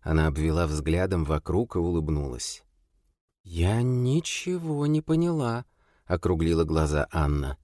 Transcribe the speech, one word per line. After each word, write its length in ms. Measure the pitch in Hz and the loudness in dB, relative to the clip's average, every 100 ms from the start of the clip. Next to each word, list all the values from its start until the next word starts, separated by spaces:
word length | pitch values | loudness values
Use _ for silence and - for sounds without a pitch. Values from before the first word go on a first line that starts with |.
Она 280 | - 78 78 | 2 2 2
обвела 380 | 71 78 78 85 | 0 0 0 0
взглядом 580 | 76 73 85 95 95 | -2 -2 0 0 -2
вокруг 520 | 73 76 - 85 120 92 | 0 -2 -2 -2 -2 -2
и 40 | |
улыбнулась. 840 | 85 85 78 76 71 62 - - _ _ _ _ _ _ _ _ | 0 0 0 -2 -4 -8 -10 -12 _ _ _ _ _ _ _ _
"Я 380 | 92 85 87 110 | -10 0 2 2
ничего 1040 | 127 123 123 143 170 - - 180 165 147 147 | 0 0 2 0 -2 -6 -4 -6 -4 -2 0
не 160 | 151 | 0
поняла", 640 | 151 160 170 165 123 117 - _ _ _ _ | 2 0 2 0 -2 -4 -8 _ _ _ _
округлила 580 | 90 90 87 82 82 | -2 0 2 2 2
глаза 440 | 80 80 76 76 - | 2 2 2 2 0
Анна. 480 | 82 73 73 67 69 | 0 2 2 -2 -8